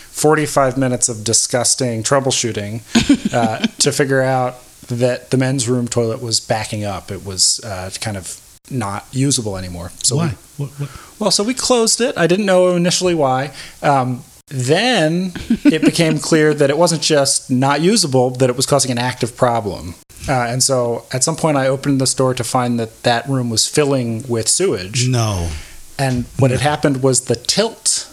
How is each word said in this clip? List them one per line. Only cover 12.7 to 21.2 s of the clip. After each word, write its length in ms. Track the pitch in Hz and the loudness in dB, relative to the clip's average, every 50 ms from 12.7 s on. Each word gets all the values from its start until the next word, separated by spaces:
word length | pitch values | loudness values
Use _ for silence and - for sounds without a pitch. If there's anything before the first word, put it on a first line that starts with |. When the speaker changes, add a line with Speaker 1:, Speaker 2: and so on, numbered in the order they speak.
| 180 | 4
Speaker 1:
initially 400 | 175 175 180 - - 180 180 170 | 2 2 2 0 0 0 0 2
why. 360 | 160 143 135 131 127 139 147 - - - - - - | 2 2 2 2 0 -2 -4 -8 -14 -18 -18 -10 -2
Um, 420 | - 156 143 135 123 127 123 120 - - - - _ - | 0 2 2 2 2 0 -4 -6 -10 -18 -20 -20 _ -8
then 840 | 143 131 123 127 156 180 226 254 254 196 156 156 165 180 185 185 175 - - - 240 - - | -6 -4 0 2 2 2 2 2 2 2 2 2 0 0 -2 -4 -8 -8 -2 -2 0 2 2
it 160 | 294 160 156 | 2 2 4
became 380 | - - - - 170 160 156 147 | 2 2 2 2 2 2 0 -2
Speaker 2:
<laughs> 100 | - - | 0 2
Speaker 1:
clear 240 | 170 156 151 151 147 | 4 4 4 4 4
that 160 | 143 147 139 | 4 2 2
it 80 | 143 | 4
wasn't 240 | 151 175 160 165 147 | 2 2 2 2 0
just 480 | - - 160 143 139 131 - - - - | 0 2 2 2 2 2 -2 -4 -2 -2
not 300 | 131 123 135 135 143 147 | 0 2 2 2 2 4
usable, 480 | 165 185 226 220 175 147 127 131 127 131 | 4 2 4 2 0 2 2 2 2 2
that 180 | 131 127 131 123 | 2 0 0 0
it 60 | 123 | 2
was 100 | 135 131 | 0 0
causing 260 | - 143 139 131 127 | 2 2 0 2 0
an 60 | 123 | -2
active 380 | 120 123 127 123 - 127 110 - | -2 -2 -4 -2 -4 -4 -4 0
problem. 600 | - 127 120 117 117 107 101 87 - 73 90 82 - - _ - - - - | 0 0 2 2 0 -2 -4 -6 -8 -10 -12 -14 -16 -20 _ -18 -10 -4 -2
Uh, 20 | 139 | -2
and 300 | 127 120 117 123 127 - | 0 0 -2 -2 -2 0
so 420 | - 135 127 120 117 117 - - - | 0 2 0 0 0 -2 -4 -6 -6
at 120 | - 131 | -4 0